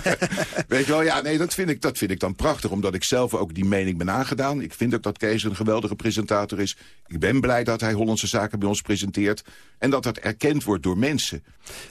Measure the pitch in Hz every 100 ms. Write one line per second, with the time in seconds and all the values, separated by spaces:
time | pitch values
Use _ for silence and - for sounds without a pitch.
0 | 185 - 180 185 165 - 143 131 139 151
1 | 160 139 139 156 170 - 180 139 147 -
2 | 101 95 92 87 151 139 - 98 101 90
3 | - 123 123 87 92 82 95 101 95 85
4 | 87 110 - 117 135 143 98 - 120 120
5 | 104 101 107 110 107 95 110 110 104 104
6 | 113 104 104 104 104 98 98 - - -
7 | - 82 92 135 123 123 120 110 113 104
8 | 110 110 110 113 104 107 101 104 - 101
9 | 98 101 101 107 - - - - 127 139
10 | 120 - 104 104 147 147 110 95 92 90
11 | 135 143 - 76 - - - - -